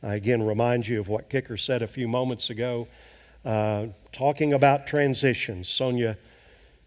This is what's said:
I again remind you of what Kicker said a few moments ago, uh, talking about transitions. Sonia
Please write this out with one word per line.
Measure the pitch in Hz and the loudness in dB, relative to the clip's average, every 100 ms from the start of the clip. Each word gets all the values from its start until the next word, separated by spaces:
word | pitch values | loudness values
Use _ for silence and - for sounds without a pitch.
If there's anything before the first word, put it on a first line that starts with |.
I | 104 104 | -6 -2
again | 101 120 | 2 2
remind | 107 107 120 120 110 | 2 2 2 2 0
you | 113 | -4
of | 98 | -2
what | 107 - | -4 -2
Kicker | 135 127 107 | -4 -4 -6
said | - 123 | -2 -2
a | 113 | -2
few | - 117 | -4 -2
moments | 123 127 113 - | 0 -2 -4 -6
ago, | 110 123 120 117 - - - - - | -4 -4 -4 -8 -14 -20 -20 -20 -12
uh, | 123 110 107 104 113 98 - | -2 0 0 0 -4 -10 -18
talking | - 135 147 151 | -2 0 2 2
about | 139 139 143 - | 6 6 4 0
transitions. | 147 143 120 135 117 - 92 92 | 0 2 2 2 0 -2 -6 -6
Sonia | - 131 123 117 104 - - - - - _ | -2 0 0 0 -2 -12 -20 -20 -20 -20 _